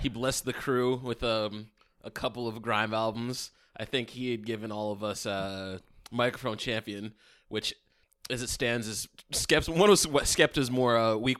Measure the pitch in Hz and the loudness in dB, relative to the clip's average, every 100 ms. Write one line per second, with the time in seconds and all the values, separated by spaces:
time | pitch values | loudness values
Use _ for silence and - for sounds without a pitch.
0 | 131 117 131 131 131 - - 123 123 127 | -4 -2 -2 -2 -4 -6 -2 0 2 0
1 | 127 117 123 110 107 104 107 _ _ _ | -4 -4 0 0 -2 -6 -14 _ _ _
2 | - - 127 113 117 110 113 107 110 110 | -14 -6 -6 -4 -6 -4 0 0 2 0
3 | 113 113 117 123 - _ _ - 110 135 | 0 -2 -4 -6 -10 _ _ -12 -4 -4
4 | 117 123 127 117 107 110 110 107 107 101 | -4 -6 -4 -4 -4 -6 -6 -4 -4 -4
5 | 104 98 110 98 98 98 95 92 - - | -4 -4 -4 -4 -4 -6 -8 -10 -14 -20
6 | - 120 123 117 127 107 - 113 110 101 | -8 0 0 0 -6 -4 -4 -4 -4 -8
7 | 107 - _ _ - 107 - - _ _ | -10 -14 _ _ -8 -6 -6 -8 _ _
8 | _ _ - 123 117 - 123 120 110 104 | _ _ -6 -6 -4 -2 0 0 -2 -6
9 | - - - - - 156 - 165 202 196 | -8 -14 -8 -4 2 2 4 6 8 8
10 | 165 143 - - 151 - 127 127 123 117 | 6 2 2 4 4 4 0 2 4 6
11 | 113 110 127 127 | 4 2 2 -2